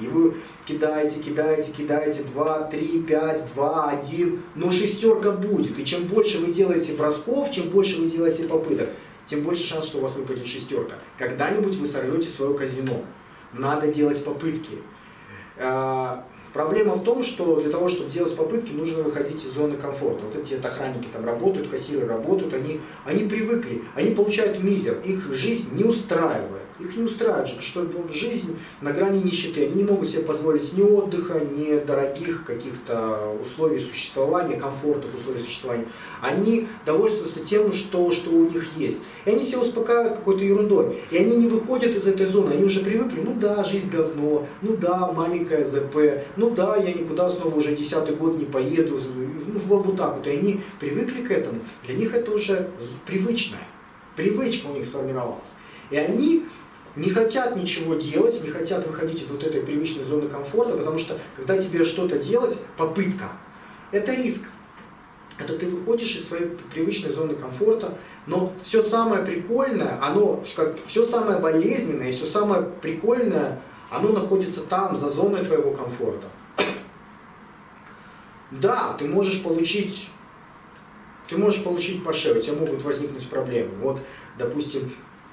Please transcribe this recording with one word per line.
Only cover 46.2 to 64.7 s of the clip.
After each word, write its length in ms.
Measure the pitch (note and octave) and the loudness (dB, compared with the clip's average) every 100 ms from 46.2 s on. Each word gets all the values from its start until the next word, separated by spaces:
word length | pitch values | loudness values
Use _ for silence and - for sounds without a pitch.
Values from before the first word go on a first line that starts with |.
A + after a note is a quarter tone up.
| - F#3+ | -4 0
ну 120 | A#3 | 2
да, 260 | - G3 G#3 | 4 2 2
я 140 | F#3 | 2
никуда 380 | E3+ D#3+ D#3+ F3+ | 0 -2 0 0
снова 260 | - E3 D3+ | 2 0 2
уже 200 | D3 D3 | 2 0
десятый 400 | D3 D#3+ D#3 - | 0 -2 0 0
год 220 | D#3+ D#3+ | 0 0
не 80 | C#3 | 0
поеду, 540 | C3+ C3 E3 D#3 C3+ B2+ B2+ B2+ D#3 F3+ | 0 2 2 2 0 -4 -6 -6 -6 -6
ну, 120 | G#3 F#3+ | -4 2
вот, 200 | G3 F#3+ | 4 4
вот 100 | F#3 | 0
так 200 | - - | -2 -2
вот. 100 | D3+ | -2
И 60 | |
они 300 | D3 G3 - - - | 0 2 0 -4 -8
привыкли 440 | D3 - - - | -4 -2 -2 -4
к 60 | - | -2
этому, 300 | - - A2+ - - - | 0 0 -6 -10 -14 -6
для 100 | C3 | -2
них 200 | A3 A#3+ | 0 0
это 160 | A#3 | 0
уже 380 | G#3 G3 F#3+ - - | -2 0 0 -2 -6
з-, 160 | A#2+ B2+ - | -10 -10 -4
привычное, 560 | F#3+ G#3 A#3 - F2+ - - - - - - | -2 0 0 -2 -6 -14 -18 -20 -20 -16 -2
привычка 520 | G3 G#3+ B3 - D3 | 0 2 0 -2 -4
у 60 | |
них 140 | C#3 B2+ | -6 -6
сформировалась. 680 | C#3 C3 C3 A#2 - - - - - - | -4 -4 -4 -6 -8 -14 -20 -20 -20 -4
И 60 | C#3+ | 0
они 480 | F3+ A3+ D4+ E4 - - - - - C#3+ | 2 4 4 4 2 -10 -20 -20 -16 -4
не 140 | F3+ | 0
хотят 460 | G3+ A3+ C4 B3 G3 | 4 4 2 0 -2
ничего 400 | F3+ E3+ D#3+ D3+ | -4 -2 -2 -2
делать, 480 | C#3 D#3 A#3 - | 0 2 2 0
не 60 | D3+ | -4
хотят 360 | D#3+ E3 F#3 D#3 | -6 -4 -2 -4
выходить 380 | D#3+ D#3+ D#3+ | -4 -4 -4
из 80 | C#3 | -6
вот 120 | C#3+ | -6
этой 180 | D#3 - | -4 -2
привычной 420 | - D3 D#3+ C#3 | -2 -2 -4 -4
зоны 240 | C3 D3+ D3 | -2 -2 -2
комфорта, 500 | C#3+ C#3+ A3 A#3+ - | -6 -4 0 0 0
потому 220 | D3+ D#3+ | -2 -4
что, 180 | - - - - | -4 -8 -12 -10
когда 220 | C3 F#3+ | 0 0
тебе 280 | F#3 E3 E3 | 0 2 2
что-то 340 | - F3+ D3 | 2 0 0
делать, 400 | - A#3 A#3+ - - - | 2 2 2 -2 -8 -4
попытка — 520 | D#3+ G3+ F#3+ G3 F#2 - - - - - - | -2 0 -2 -2 -8 -12 -18 -20 -20 -20 -4
это 220 | G3+ C4 | -2 0
риск. 300 | B3+ B3 - - - - | 0 0 -2 -8 -16 -20